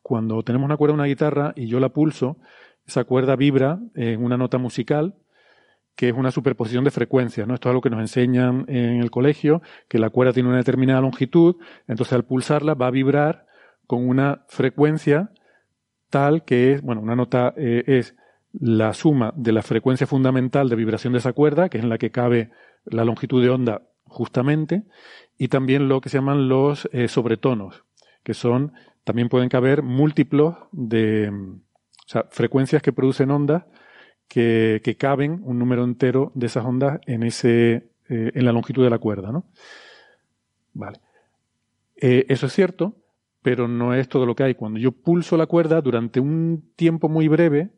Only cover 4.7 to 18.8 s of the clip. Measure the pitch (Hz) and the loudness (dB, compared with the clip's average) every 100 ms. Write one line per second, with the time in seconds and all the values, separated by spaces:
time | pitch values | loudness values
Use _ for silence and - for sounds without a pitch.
4.7 | - 117 147 170 - _ _ _ _ _ | -8 -4 -2 -2 -8 _ _ _ _ _
5.7 | _ _ - 123 120 131 131 131 120 110 | _ _ -2 -2 0 -2 0 -2 -2 -2
6.7 | 123 139 127 120 135 120 120 104 123 127 | 0 0 0 0 0 0 -4 -6 -4 0
7.7 | 127 131 113 110 131 123 123 127 127 139 | 0 0 -2 -2 0 2 2 2 0 -4
8.7 | 131 120 120 117 120 139 151 147 165 - | -2 -2 0 -2 2 0 2 2 0 -2
9.7 | - _ 117 110 123 127 120 123 127 123 | -20 _ 0 0 2 2 2 2 2 2
10.7 | 123 131 131 131 123 131 170 170 180 - | 2 2 2 0 -2 0 4 4 2 -12
11.7 | - - 113 123 127 - 131 120 151 147 | -20 -10 -4 0 0 0 -4 0 0 0
12.7 | 143 127 131 135 143 147 170 _ _ _ | 0 0 0 2 2 0 -4 _ _ _
13.7 | _ _ 120 127 131 139 143 _ - 131 | _ _ -4 0 0 0 -2 _ -2 -2
14.7 | 135 151 156 - 147 208 _ _ _ _ | 2 0 2 0 0 0 _ _ _ _
15.7 | _ _ _ _ 139 139 160 - 123 127 | _ _ _ _ 0 2 0 2 2 4
16.7 | 139 143 110 107 120 120 127 123 - 131 | 2 -2 -6 -2 -2 0 2 0 0 -2
17.7 | 120 131 131 117 _ _ _ _ - 127 | 0 2 0 0 _ _ _ _ -4 0
18.7 | 110 | 2